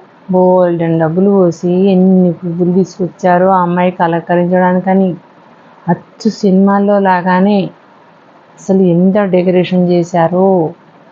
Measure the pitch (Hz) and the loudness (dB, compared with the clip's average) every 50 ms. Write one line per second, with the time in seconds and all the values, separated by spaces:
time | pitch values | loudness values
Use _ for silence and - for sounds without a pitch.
0 | - - _ _ - - 185 185 185 185 180 185 180 175 170 165 170 165 165 165 | -12 -18 _ _ -8 -4 0 0 2 2 2 2 2 0 0 -2 -2 -2 -2 0
1 | 160 156 160 185 190 202 202 196 180 175 170 - - 175 180 185 190 196 190 185 | -2 -2 -2 0 0 2 2 2 2 0 -2 -4 -4 -4 -2 0 0 2 2 2
2 | 185 190 190 185 185 175 170 - 185 175 165 175 180 175 175 196 185 180 - - | 2 4 4 2 2 0 -2 -4 -8 -8 -6 -2 -2 0 0 0 -2 -2 -4 -8
3 | 190 160 - - - 180 180 180 185 190 190 185 180 175 175 180 180 180 180 - | -8 -8 -6 -4 -2 0 2 2 2 2 2 0 0 0 -2 -2 -2 -2 -2 -2
4 | 180 165 170 170 170 - 180 175 175 175 185 180 185 180 180 185 180 190 190 190 | -2 -2 -2 -4 -4 -2 -2 0 0 0 0 0 2 0 0 0 0 0 0 0
5 | 190 185 170 180 - _ _ - - - - - - - - - - 170 170 - | 0 -2 -4 -8 -12 _ _ -20 -20 -20 -20 -20 -20 -20 -20 -10 -6 -6 -6 -6
6 | - - - - - 220 202 - - 196 185 190 196 196 202 202 202 202 202 202 | -6 -12 -12 -6 -4 -4 -4 -2 0 0 2 2 2 2 2 0 0 0 0 0
7 | 196 190 185 180 175 185 180 185 190 202 208 196 175 - - - _ - - - | 0 0 0 0 -2 -2 0 0 2 2 0 0 -2 -4 -8 -16 _ -20 -20 -20
8 | - _ _ _ _ - - - _ _ - - - - 190 190 190 180 170 170 | -20 _ _ _ _ -20 -20 -20 _ _ -20 -10 -4 -2 0 2 2 2 2 2
9 | 180 190 190 208 202 190 175 180 175 185 180 180 175 175 180 180 180 175 175 175 | 2 2 2 0 0 0 0 0 0 0 0 0 0 0 -2 0 0 0 0 0
10 | 170 170 - 170 165 165 175 180 190 196 190 180 160 151 - - _ - - - | -2 -2 -2 -2 -2 0 0 0 0 2 2 0 -2 -4 -6 -12 _ -20 -20 -20
11 | - - | -20 -20